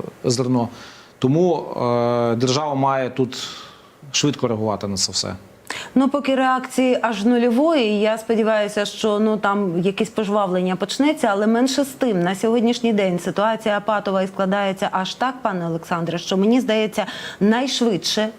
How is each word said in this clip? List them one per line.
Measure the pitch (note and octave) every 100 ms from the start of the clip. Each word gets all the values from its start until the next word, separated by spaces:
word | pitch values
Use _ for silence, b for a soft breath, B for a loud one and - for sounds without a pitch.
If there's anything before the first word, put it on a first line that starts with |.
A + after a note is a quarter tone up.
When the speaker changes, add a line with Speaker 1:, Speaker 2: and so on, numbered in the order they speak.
| - -
Speaker 1:
зерно. | - A#2+ B2 B2 A#2 B B B B -
Тому, | C3 D#3 F#3 D3+
е, | - - A#2+ A#2+ A#2+ A#2+ A#2 A#2
держава | B2+ C3+ D3+
має | C3+ C3+ C3+ B2
тут | - B2 - - B B B B B C#3
швидко | - D3 C3+ A#2+
реагувати | G#2+ A2 G2+ G2+
на | F#2+
це | -
все. | F#2+ G2 F#2 - - - B B
Speaker 2:
Ну, | B3+ C4+
поки | C#4+ -
реакції | C4 C4 B3+ B3+ - C4 B3
аж | A3+ G3+
нульової, | A3 A#3+ A#3+ A#3 D#4+ D#4 G#3+ G#3
я | G#3+ A3
сподіваюся, | A3 A3 A3 G#3+ G#3 G#3
що, | G3+ - A3 G#3
ну, | G#3+ G#3+
там | G#3 G3+ G3 E3+
якесь | F#3 G3 A3
пожвавлення | - G3 G#3 G3 F#3 F#3 F3+
почнеться, | G3 - C#4+ D4+ A3+
але | G3 G#3+
менше | A3+ C4 C4
з | C#4
тим, | - B3+ F#3
на | F3
сьогоднішній | F#3+ A3+ A#3 A#3 A#3+ A#3
день | G#3 F#3+ F3
ситуація | F#3 G3 A3 A3 A3 G#3
патова | G#3 G#3 G3+ F#3+
і | F#3+
складається | F#3+ F#3+ G3+ G3 F#3+ G3
аж | F#3 F#3+
так, | - B3+ B3+
пане | A3 F#3 E3+
Олександре, | E3 - E3+ E3 E3+
що, | - F#3+
мені | G#3 B3+
здається, | A3 A3 G#3+ - F#3+ B B B
найшвидше, | G3+ A#3 C4+ - A#3 F3+ - A3 G#3+